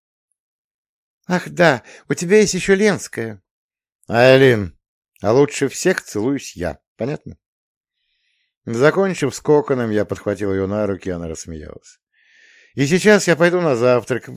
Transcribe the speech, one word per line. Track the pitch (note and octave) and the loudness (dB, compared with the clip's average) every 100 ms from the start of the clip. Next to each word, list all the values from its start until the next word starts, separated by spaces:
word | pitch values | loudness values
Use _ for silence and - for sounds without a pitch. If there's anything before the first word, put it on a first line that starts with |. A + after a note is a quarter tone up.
| _ _ _ _ _ _ _ _ _ _ _ _ - | _ _ _ _ _ _ _ _ _ _ _ _ -6
"Ах | F3+ - | -6 -4
да, | D3 E3+ B2 - - - | 0 2 2 -4 -14 -8
у | |
тебя | C#3+ E3+ G#3+ | -6 2 2
есть | G#3 | 2
еще | F#3 - | 0 -2
Ленская". | F#3+ G#3+ C#3 - - A2+ F#2+ _ _ _ _ _ _ - | 0 0 -2 -6 -10 -10 -12 _ _ _ _ _ _ -4
"Айлин, | A2 B2+ C3 C3+ A2+ F#2+ - _ _ _ _ | 4 6 8 6 4 -2 -10 _ _ _ _
а | G2 | 0
лучше | B2+ C#3+ - C3+ | 2 2 0 -6
всех | - F3+ F#3 | -2 -2 -2
целуюсь | - G#2 A#2 C#3 - - | -6 -6 -4 -4 -8 -8
я, | E2+ D2+ _ - | -8 -8 _ -10
понятно?" | B2 D3+ - - _ _ _ _ _ _ _ _ _ _ _ _ A#2+ | -8 -8 -12 -20 _ _ _ _ _ _ _ _ _ _ _ _ -8
Закончив | A2+ D3 E3 G3 F3 C3+ | 0 2 2 0 -2 -4
с | - | -4
коконом, | - D3 C#3+ C3 A#2 | 0 2 2 -2 -2
я | G#2 | -2
подхватил | G2 G2 - G2 G2+ | -4 -6 -6 -4 -4
ее | F#2+ F#2+ | -2 -4
на | G#2 G#2 | -4 -4
руки, | F#2+ F#2+ | -6 -8
и | |
она | F2 E2+ | -8 -8
рассмеялась. | D#2+ - D#2+ D#2 - _ _ _ _ _ _ _ _ _ | -12 -14 -16 -16 -20 _ _ _ _ _ _ _ _ _
"И | - C#3+ | -4 0
сейчас | F3+ G#3 G3+ - | 2 4 4 4
я | D3+ | 2
пойду | F3 F3+ | 2 2
на | E3 A#2+ | 0 2
завтрак. | B2 B2 A2 A#2 - | 2 2 0 -6 -8